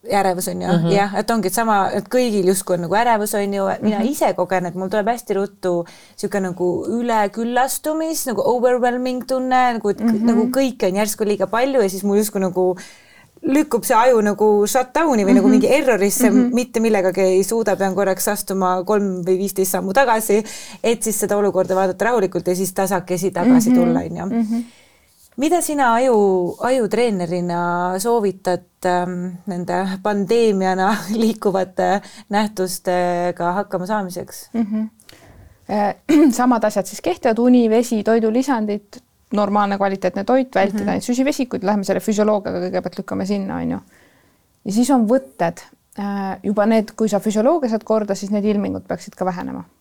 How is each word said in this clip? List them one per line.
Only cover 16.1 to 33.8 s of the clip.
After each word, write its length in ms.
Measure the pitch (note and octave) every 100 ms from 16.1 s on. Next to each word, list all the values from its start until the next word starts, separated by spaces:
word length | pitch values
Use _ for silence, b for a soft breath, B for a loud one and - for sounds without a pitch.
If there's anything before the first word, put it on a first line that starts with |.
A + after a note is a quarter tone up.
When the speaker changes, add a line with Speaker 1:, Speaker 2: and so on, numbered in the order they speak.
| - B3
Speaker 3:
Mhm. 240 | G3+ B3
Speaker 1:
mitte 260 | A#3+ B3+ A3+
millegagi 400 | A3+ G#3+ F#3 F#3
ei 240 | F#3+ F#3
suuda, 320 | G3 A3+ A3 F#3
pean 180 | G3
korraks 320 | F#3 G3 F#3 A3
astuma 540 | G#3 - F#3+ F#3 F#3
kolm 380 | F#3 G#3+ G3+ F#3
või 160 | F3 F#3
viisteist 320 | G3 F#3+ F#3+
sammu 220 | F#3+ F#3
tagasi, 500 | F#3+ C4+ A3 A3 G#3 G#3+ B B B
et 200 | A#3 A#3
siis 180 | A3+ G#3+
seda 160 | G#3 G#3
olukorda 380 | G3+ F#3 F#3
vaadata 300 | F#3 F#3+ F#3
rahulikult 420 | G3+ A#3+ F#3+ F#3 -
ja 60 | F#3
siis 160 | F#3+
tasakesi 580 | F#3 F#3+ F#3+ F3+ F3+ F#3
tagasi 400 | F3+ G#3 B3+ A3
Speaker 3:
Mhm. 80 | B3
Speaker 1:
tulla, 220 | A#3+ B3
on 160 | C4 E3
ju. 100 | G3
Speaker 3:
Mhm. 340 | A#3 A3 A#3 A#3 B B B B B _ -
Speaker 1:
Mida 240 | D4 F4
sina 320 | D#4+ D4 B3+
aju-, 640 | A3+ C4 A3+ G3+ F#3 F3 -
ajutreenerina 1300 | A#3 C4 G#3+ G#3 A#3+ G3 F3 F3+ F3 F3 F3 F3 F3+ F#3
soovitad, 680 | G#3+ A#3+ G3+ F#3+ - F3+ - _
ähm, 420 | F3+ F3+ F3+ F3+ F3+ F3 -
nende 400 | F3 F3+ F3+ F#3+ F#3+
pandeemiana 920 | G#3 G3+ F#3+ A#3 A3+ G3 F#3 F#3 F#3+ G#3+
<laughs> 180 | E3+ A3
liikuvate 760 | A3+ A3+ G#3+ F#3+ F#3 F#3 F#3 G3 B B B
nähtustega 1200 | G#3 G#3+ G#3+ F#3 F#3 - F3+ F3 F3 F3 F3 F3
hakkama 340 | F3+ G3+ F#3